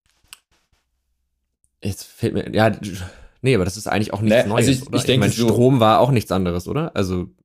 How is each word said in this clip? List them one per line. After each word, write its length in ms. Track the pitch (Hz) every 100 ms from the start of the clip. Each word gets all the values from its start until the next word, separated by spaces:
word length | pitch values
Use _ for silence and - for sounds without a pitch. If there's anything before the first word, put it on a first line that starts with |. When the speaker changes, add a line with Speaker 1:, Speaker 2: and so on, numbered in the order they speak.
| _ _ _ - _ _ _ _ _ _ _ _ _ _ _ _ _ _
Speaker 1:
jetzt 220 | 104 98
fällt 300 | - - 117
mir, 180 | - -
ja, 180 | 104 113 95 104 90 90 - - _
nee, 120 | 127
aber 100 | 117
das 120 | 87 107
ist 100 | -
eigentlich 260 | 101 107
auch 80 | 101
nichts 140 | 110
Speaker 2:
Nee, 60 | 113
also 120 | 104
Speaker 1:
Neues, 140 | 113 113
Speaker 2:
ich, 180 | 131 -
Speaker 1:
oder? 100 | 120
Speaker 2:
ich 80 |
denke 160 | - 127
Speaker 1:
meine, 120 | 101
Speaker 2:
so 160 | 104 117
Speaker 1:
Strom 300 | 107 123 135
war 200 | 107 107
auch 100 | 123
nichts 220 | 123 -
anderes, 360 | 92 90 87 -
oder? 280 | - 165 -
Also 320 | 95 90 90 _